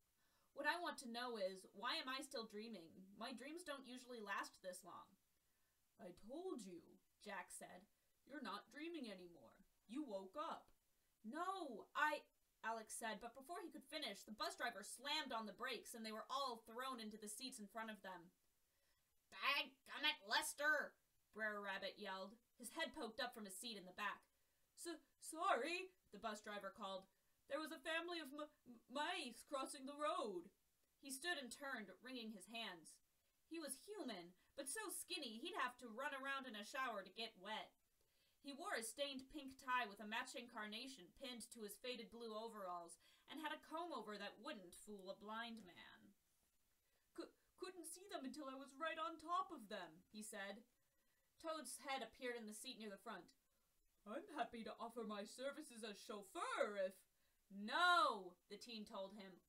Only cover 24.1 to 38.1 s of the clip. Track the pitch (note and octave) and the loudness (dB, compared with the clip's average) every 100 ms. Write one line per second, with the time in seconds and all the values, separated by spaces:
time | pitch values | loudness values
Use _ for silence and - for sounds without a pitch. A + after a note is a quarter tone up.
24.1 | - - _ _ _ _ - E4+ E4 - | 0 -6 _ _ _ _ -6 -4 -4 -6
25.1 | _ - D#4+ F#4 C#4 C#4+ F4+ F#4 - _ | _ -6 4 8 8 6 2 0 -8 _
26.1 | G3+ A3 G#3+ G#3+ G#3 F#3+ F#3 G3 F#3+ F#3 | -4 -2 -2 -2 -4 -4 -4 -2 -2 -6
27.1 | _ _ _ - D4 D#4 D#4+ E4 D#4+ E4+ | _ _ _ -2 0 0 -2 2 2 2
28.1 | E4+ C#4+ D4 D4+ - - A#3 - B3+ D4+ | 0 -2 -4 -4 -6 -18 -16 -4 2 4
29.1 | F#4 C4+ A3 - C#4 - C#4+ C4+ C#4+ D4+ | 4 0 -4 -2 0 0 -2 -6 2 4
30.1 | F4+ F#4+ F4+ G3+ - _ _ _ _ C#4 | 4 4 0 -4 -10 _ _ _ _ -6
31.1 | C4 F4 E4+ B3 - C#4 B3 G3 F#3+ A#3 | 0 2 2 0 -4 -2 -2 -4 -8 -6
32.1 | C4 A3 A3 G#3 A#3 G#3+ F3 D3+ - _ | -4 -4 -6 -6 -4 -4 -4 -10 -16 _
33.1 | _ _ _ _ E4 C#4+ - - G#4+ C4 | _ _ _ _ -2 -2 -4 -4 -2 -2
34.1 | F#3+ E3+ - - - C#4 A4 G4+ - - | -2 -6 -14 -10 -6 0 0 2 0 0
35.1 | F4+ B3+ A3 E4+ F#4 B3+ - B3 G#3+ C#4+ | 0 0 -2 -2 2 2 0 -6 -2 0
36.1 | C#4 C#4 C#4 C4 G#3+ G#3 C#4 B3+ G#3 F#3 | 0 0 0 0 -4 -2 2 2 2 -2
37.1 | A3 A3+ F#3 F#3+ G#3+ - - _ _ _ | -4 -4 -4 -4 -2 -4 -12 _ _ _